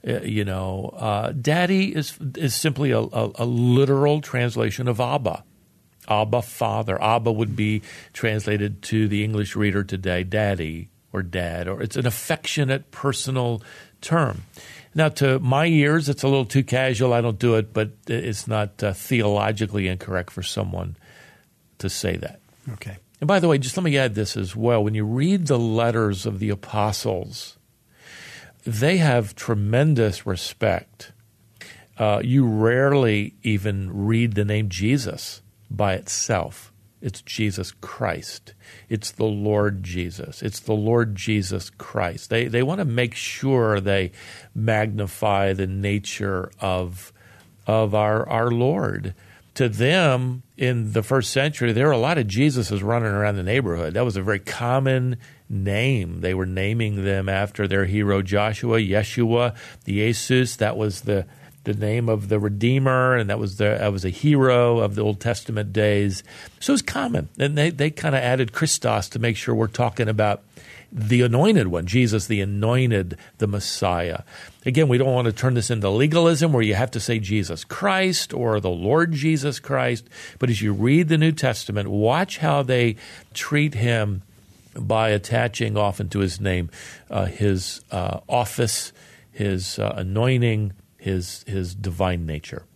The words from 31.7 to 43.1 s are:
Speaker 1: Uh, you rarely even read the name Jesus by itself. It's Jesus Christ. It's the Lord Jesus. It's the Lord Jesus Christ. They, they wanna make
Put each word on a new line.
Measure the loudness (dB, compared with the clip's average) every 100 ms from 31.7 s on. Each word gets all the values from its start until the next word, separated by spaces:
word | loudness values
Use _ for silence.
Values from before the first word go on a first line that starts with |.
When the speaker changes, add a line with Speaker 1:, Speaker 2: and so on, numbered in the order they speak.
| -20 _ -2
Speaker 1:
Uh, | 0 2
you | 2 4 4
rarely | 4 4 4 4 4 4 2 0 -4
even | -2 0 0 -4 -4 -4 0
read | 2 2 0
the | 0
name | 0 -2
Jesus | -2 0 0 -2 -8 -12 -16 _ _ _
by | -2 0
itself. | 0 -4 -6 -2 -2 -2 -10 -20 _ _ _
It's | -10 -10
Jesus | -12 -4 -2 -2 -8
Christ. | -12 -16 -6 -4 -4 -10 -18 -20 -20 -20 -20 -6
It's | -6 -6
the | -2 -2
Lord | 0 0 2 2 -2
Jesus. | -6 -6 -6 -8 -14 -8
It's | -8 -8
the | -4
Lord | -2 2 2 2 -2
Jesus | -2 -2 -2 -6 -8
Christ. | -16 -6 -4 -4 -6 -4
They, | -2 0
they | 0
wanna | 0 -2 -2
make | 0 -2